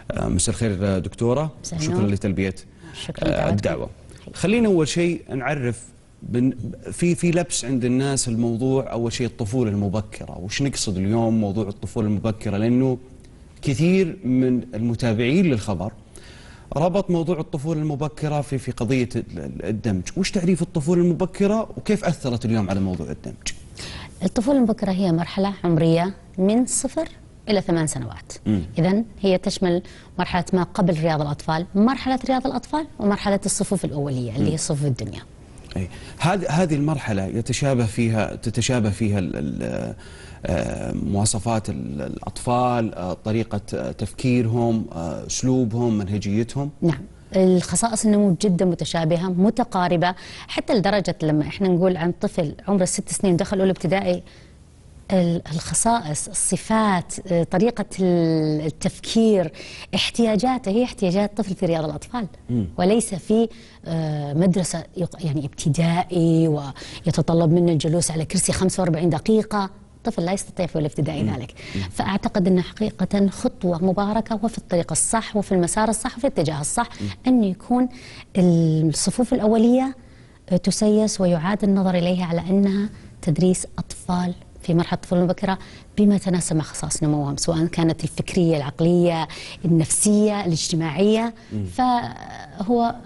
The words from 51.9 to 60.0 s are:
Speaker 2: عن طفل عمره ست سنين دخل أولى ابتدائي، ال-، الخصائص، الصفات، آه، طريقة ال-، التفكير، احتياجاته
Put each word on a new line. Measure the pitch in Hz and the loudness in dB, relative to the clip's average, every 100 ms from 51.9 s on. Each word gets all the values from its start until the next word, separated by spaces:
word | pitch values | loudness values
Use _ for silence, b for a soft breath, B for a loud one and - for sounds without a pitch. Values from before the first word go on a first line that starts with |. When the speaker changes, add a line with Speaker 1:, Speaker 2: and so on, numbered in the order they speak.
| 180 | 2
Speaker 2:
عن | 170 175 | -2 -2
طفل | 202 - 151 - - | -2 -2 -4 -4 0
عمره | 202 180 | 2 2
ست | - - | -2 -6
سنين | - 196 175 | 0 2 2
دخل | 196 196 | 2 2
أولى | 190 | 2
ابتدائي، | 180 175 190 190 180 B B B B - - - - - | 2 0 0 0 -2 B B B B -20 -20 -20 -20 -2
ال-، | 190 175 170 - | 2 2 0 -2
الخصائص، | 156 - - 226 233 151 151 - | -6 -4 0 2 0 -2 -6 -6
الصفات، | 196 - 190 - 220 214 180 - - 190 | -4 -2 -2 0 2 2 2 -2 -8 -2
آه، | 170 | 0
طريقة | 165 185 226 233 202 - | 2 2 2 0 -4 0
ال-، | 185 175 165 160 156 151 156 | 2 4 4 2 2 0 -2
التفكير، | - 196 - - 226 226 202 160 B B B - | -4 -4 -4 -2 2 4 4 2 B B B -6
احتياجاته | 196 | -4